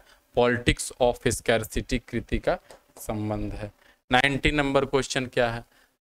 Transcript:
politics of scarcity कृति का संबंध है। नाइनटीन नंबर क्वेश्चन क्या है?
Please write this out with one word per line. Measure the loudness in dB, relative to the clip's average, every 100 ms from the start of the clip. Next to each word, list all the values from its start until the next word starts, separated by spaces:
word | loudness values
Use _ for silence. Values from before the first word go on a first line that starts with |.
| _ _ _ 2
politics | 4 2 0 -2 -4 0
of | 0 2 -2
scarcity | 0 0 0 0 -6 -4 -6 -4
कृति | -8 -4 -2
का | -2 -4 _ -20 _ -16
संबंध | -8 -6 -4 -4 -6
है। | -8 -12 _ _ _ 0
नाइनटीन | 2 2 2 0 2
नंबर | 2 0 2
क्वेश्चन | -2 0 -4 -2
क्या | 0 0
है? | -2 -12 _ _ _ _